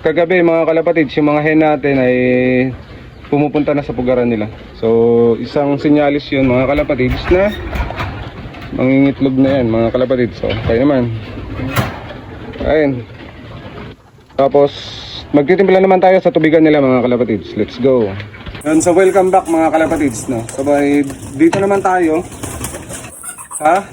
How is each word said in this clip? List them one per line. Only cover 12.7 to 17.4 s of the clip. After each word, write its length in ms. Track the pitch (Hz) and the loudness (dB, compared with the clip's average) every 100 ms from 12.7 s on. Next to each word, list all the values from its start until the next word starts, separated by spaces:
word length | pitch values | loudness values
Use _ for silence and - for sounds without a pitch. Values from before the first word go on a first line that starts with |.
| 151 147 123 110 - - - - - - - - - - _ _ - | 2 0 -2 -10 -18 -20 -20 -18 -18 -16 -16 -16 -18 -20 _ _ -2
Tapos, 340 | 139 143 143 - - - - - - | 2 4 2 0 -14 -14 -14 -14 0
magtitimpla 480 | 147 143 180 190 190 | 0 2 2 4 4
naman 160 | 190 185 | 4 4
tayo 160 | 185 190 | 6 4
sa 80 | 175 | 2
tubigan 320 | 165 160 160 | 2 4 4
nila, 160 | 156 151 | 4 4
mga 320 | 135 127 120 | 2 2 2
kalapatids. 480 | 120 117 104 | 0 0 -2